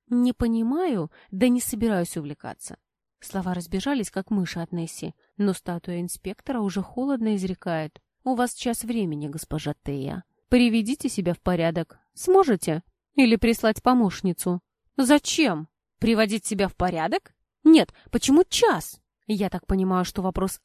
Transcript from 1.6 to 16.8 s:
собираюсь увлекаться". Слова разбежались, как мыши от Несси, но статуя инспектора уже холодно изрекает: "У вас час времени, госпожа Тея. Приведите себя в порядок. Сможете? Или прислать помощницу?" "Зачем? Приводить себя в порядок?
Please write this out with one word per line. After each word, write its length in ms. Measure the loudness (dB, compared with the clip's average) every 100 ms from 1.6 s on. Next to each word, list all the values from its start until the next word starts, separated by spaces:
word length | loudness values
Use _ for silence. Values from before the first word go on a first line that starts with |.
собираюсь 560 | -2 -2 0 0 -2 -6
увлекаться". 600 | -10 -10 -12 -14 -16 -18 _ _ _ _
Слова 340 | -10 -6 -4
разбежались, 560 | -6 -4 -4 -2 -2 -4
как 200 | -6 -4
мыши 300 | -2 -2 -4
от 120 | -6
Несси, 420 | -6 -6 -8 -12 -12 _ -2
но 160 | -2
статуя 460 | -2 -4 -8 -6 -6
инспектора 600 | -6 -8 -12 -10 -6 -4
уже 220 | -4 -4
холодно 540 | -6 -4 -4 -2 0 -2
изрекает: 600 | -4 -6 -6 -6 -6 -12 _ _
"У 100 | -4
вас 180 | -2 -2
час 320 | -2 -4 -4
времени, 440 | -4 -2 -2 -4 -6
госпожа 460 | -10 -8 -6 -6 -6
Тея. 400 | -6 -6 -6 -8 -12 _ 2
Приведите 600 | 4 4 2 -2 -4 -4
себя 240 | -4 -2
в 80 | -2
порядок. 580 | -2 0 0 -2 -6 _ _
Сможете? 720 | -6 4 4 6 2 0 -4 -6 _ _
Или 220 | 4 4 4
прислать 460 | 2 2 0 0
помощницу?" 800 | 2 4 2 0 -4 -2 -2 -4 -6 _ _ 0
"Зачем? 720 | 4 4 2 0 0 0 -6 _ _ -4
Приводить 460 | 0 2 2 0
себя 240 | -4 -2 -2
в 80 |
порядок? 580 | -2